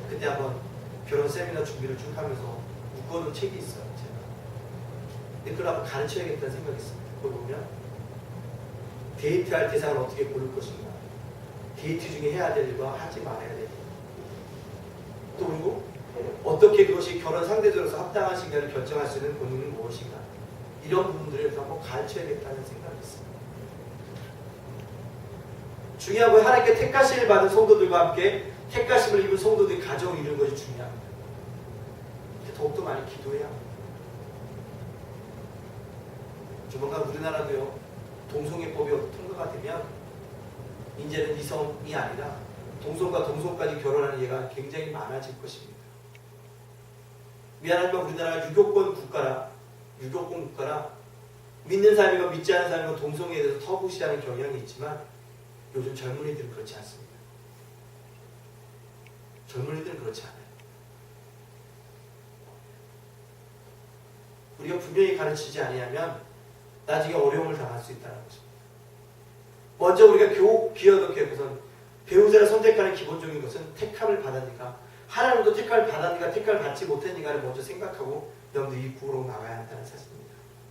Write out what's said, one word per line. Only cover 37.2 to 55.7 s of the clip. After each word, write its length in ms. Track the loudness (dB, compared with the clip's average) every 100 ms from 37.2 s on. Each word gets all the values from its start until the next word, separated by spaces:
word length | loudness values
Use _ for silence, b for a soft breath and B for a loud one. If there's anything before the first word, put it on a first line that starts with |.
| -4 -2 -2 -2 -4 -10 -16 -16 -16 -16 -8
동성애법이 600 | -6 -6 -6 -6 -4 -2 -2 -2 -10
통과가 340 | -12 -8 -8
되면 300 | -8 -8 -8 -10 -14 -16 -16 -16 -16 -16 -16 -16 -16 -14 -12
이제는 400 | -6 -2 -2 -2
이성이 580 | -4 -4 -4 -6 -8 -6
아니라 420 | -6 -6 -8 -10 -12 -14 -14 -10
동성과 420 | -8 -2 0 0 0
동성까지 560 | -2 -4 -2 -2 -2
결혼하는 400 | 0 2 2 -2
예가 280 | -4 -4 -6
굉장히 420 | -10 -10 -8 -8
많아질 480 | -8 -8 -8 -10 -12
것입니다. 380 | -14 -14 -18 -20 -20 -20 -20 -20 -20 -20 -20 -20 -20 -20 -20 -20 -20 -20 -20 -20 -20 -10
미안하지만 440 | 2 2 4 0 -2
우리나라가 440 | -4 -2 -2 4
유교권 440 | 6 8 6 4
국가라, 560 | 0 -4 -2 0 -2 -8 -14 -20 -20 -20 -14
유교권 480 | -8 -6 -6 -8 -10
국가라 440 | -6 -4 -4 -6 -14 -20 -20 -20 -20 -20 -20 -2
믿는 300 | 8 10 10
사람이고 340 | 8 6 2
믿지 220 | 0 2
않는 160 | 4 2
사람이고 300 | -2 -2 -4
동성애에 420 | -6 -6 -4 0
대해서 220 | 0 0 -4
터부시하는 560 | -4 -4 -4 -2 -2
경향이 380 | -4 -6 -6 -8
있지만 420 | -10 -10 -10 -10 -14 -20 -20 -20 -20 -20 -10